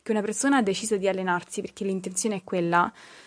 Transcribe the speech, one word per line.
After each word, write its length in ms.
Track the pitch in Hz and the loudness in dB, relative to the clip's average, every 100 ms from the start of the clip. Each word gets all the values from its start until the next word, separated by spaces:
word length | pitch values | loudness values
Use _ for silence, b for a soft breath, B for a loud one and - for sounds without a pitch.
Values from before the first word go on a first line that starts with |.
che 80 | - | -2
una 100 | 214 | 0
persona 380 | 208 214 277 277 | -2 0 2 4
ha 40 | |
deciso 340 | 196 185 208 208 | 2 0 -2 0
di 120 | 190 | 0
allenarsi 520 | 185 185 175 - - | 0 0 -2 -2 -8
perché 240 | 196 - | -8 -6
l'intenzione 520 | 196 190 185 185 226 196 | -4 -4 -4 -4 -4 -4
è 80 | |
quella, 480 | - 185 170 175 185 B B B | -4 -2 2 2 2 B B B